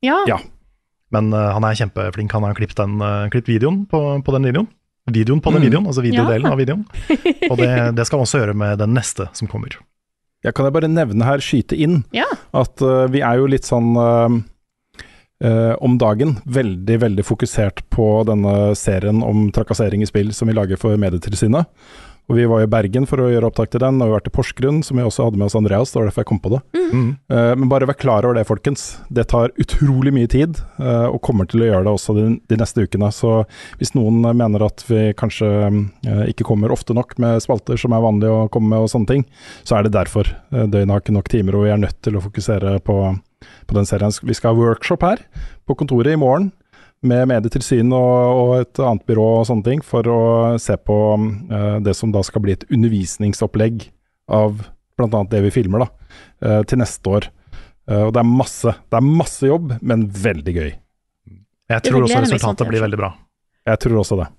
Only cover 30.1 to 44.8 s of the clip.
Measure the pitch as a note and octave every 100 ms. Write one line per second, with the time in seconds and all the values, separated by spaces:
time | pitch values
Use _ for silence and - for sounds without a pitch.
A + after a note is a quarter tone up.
30.1 | C#3 A#2 B2+ D#3 D#3 - - C3 A#2+ A#2+
31.1 | - - A2+ F#2 A2+ A#2 G2 F#2+ G#2 -
32.1 | G#2+ A2 A#2 _ A2 A2+ - G2 - G#2
33.1 | - A#2+ A2+ G#2+ - - - - - G#2+
34.1 | A2+ A#2 A#2+ A#2 G#2 G#2 - - A2+ G#2+
35.1 | G#2 A2+ - G#2+ G#2 G#2 G#2 G2+ - A#2+
36.1 | G#2 G#2+ A2+ A2 G#2 G#2 A#2+ - A#2 B2
37.1 | - A#2+ A2+ - B2 - A#2+ B2 A2+ A2+
38.1 | G#2+ A2 A2 A2 A#2+ A2 A2 A2 C3 G#2
39.1 | C3+ B2+ _ - - - A2+ G#2+ G#2 F2
40.1 | G#2+ G2+ - _ C3 A2 G2+ G2 G2+ -
41.1 | G#2 - A#2 F#2+ G2 G#2 G#2 G2+ - -
42.1 | G#2 F#2+ G#2 G#2+ G#2 G2 G2 - G2+ F#2+
43.1 | F#2+ - _ - - - G#2 G2+ G#2 G#2
44.1 | G#2 - A2 A#2 A2+ A#2 A2+